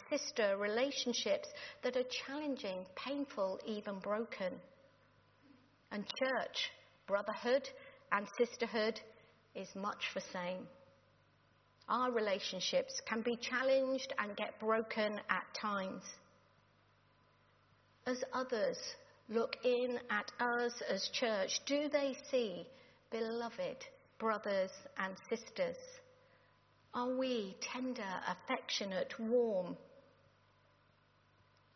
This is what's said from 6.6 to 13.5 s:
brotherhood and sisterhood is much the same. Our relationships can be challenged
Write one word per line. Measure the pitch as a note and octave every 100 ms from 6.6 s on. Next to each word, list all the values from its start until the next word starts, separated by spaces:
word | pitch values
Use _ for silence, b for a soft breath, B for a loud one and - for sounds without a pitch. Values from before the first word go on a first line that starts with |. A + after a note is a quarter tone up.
| - - - - -
brotherhood | G3+ G#3 G#3+ A#3+ C#4 - - B B B
and | G3+ G#3 -
sisterhood | A#3 - A3+ A#3 A3 A3+ - B B B _
is | - F#3 F#3+
much | G3+ - -
the | G3 -
same. | F#3 F3+ F#3 - - - - _ _ _ _ _ _ _ _ -
Our | A3+ B3+
relationships | A#3 G#3 G3 - F#3 - F3+ - - -
can | A3+
be | A#3+ A#3
challenged | -